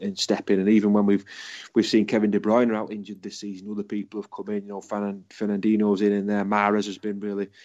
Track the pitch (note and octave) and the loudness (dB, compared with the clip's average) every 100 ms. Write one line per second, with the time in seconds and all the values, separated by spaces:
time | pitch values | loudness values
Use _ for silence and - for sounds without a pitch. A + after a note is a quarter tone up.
0 | G2 F#2+ - G2+ - G2 G2 G#2+ G#2 G#2 | -8 -6 -2 -2 0 2 4 4 6 4
1 | G#2 G2 - - - - - A2+ - A2+ | 4 2 0 -14 -16 -16 -2 0 4 2
2 | G#2 A2+ G#2+ G2+ G#2 A#2 A#2+ G#2+ - G#2+ | 2 2 2 2 2 4 4 0 -4 -10
3 | G2+ F#2+ G#2 - G#2 F#2 G2+ G#2 G2+ G#2+ | -12 -14 -14 -12 -12 -12 -8 -8 -6 -6
4 | F#2+ G#2+ - - G2+ G#2 G2+ G2 - G#2 | -6 -10 -10 -12 -6 -6 -6 -12 -8 -6
5 | G2+ G2 - - G#2 G2+ G#2+ G#2+ G#2+ G2 | -4 -8 -14 -6 -4 0 2 2 2 4
6 | G#2 G2+ G2+ G#2 G2 G#2 G#2 G#2 G2+ F#2+ | 2 2 0 -2 0 2 2 2 0 -6
7 | G#2 G2+ G#2 G2+ G2 _ | -8 -6 -6 -6 -6 _